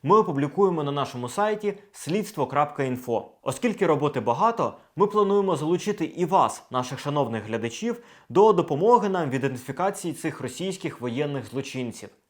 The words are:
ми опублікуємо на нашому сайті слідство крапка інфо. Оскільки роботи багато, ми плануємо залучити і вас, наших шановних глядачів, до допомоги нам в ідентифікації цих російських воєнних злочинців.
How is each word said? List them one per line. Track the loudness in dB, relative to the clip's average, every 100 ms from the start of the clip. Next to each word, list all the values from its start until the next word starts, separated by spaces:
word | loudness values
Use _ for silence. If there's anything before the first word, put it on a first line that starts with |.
ми | 6 6
опублікуємо | 6 0 -2 2 2 2
на | -2
нашому | -2 -4 -4 -6
сайті | 0 0 0 -4 -6 -14
слідство | -16 -4 -2 -2 -4 -2
крапка | 0 0 0
інфо. | -4 -4 -2 -4 -4 _
Оскільки | -6 -2 -2 0 2
роботи | 2 2 0
багато, | 0 2 2 2 -2 -4 _ 0
ми | 2
плануємо | 4 4 4 2 0
залучити | 0 -2 -2 -4
і | -4 -2
вас, | 2 4 2 0 -6
наших | -4 -4 -6
шановних | -4 0 0 -2
глядачів, | -4 -4 -4 -4 -6 -6 -10 -20 _
до | 6 8
допомоги | 6 2 2 4 4 4
нам | 0 0
в |
ідентифікації | 0 -2 -4 -10 -2 -2 -2 -8
цих | -6 -6 -6
російських | -10 -6 -6 -6 -8 -6
воєнних | -6 -4 -4 -4 -6
злочинців. | -8 -8 -6 -8 -8 -16 _ _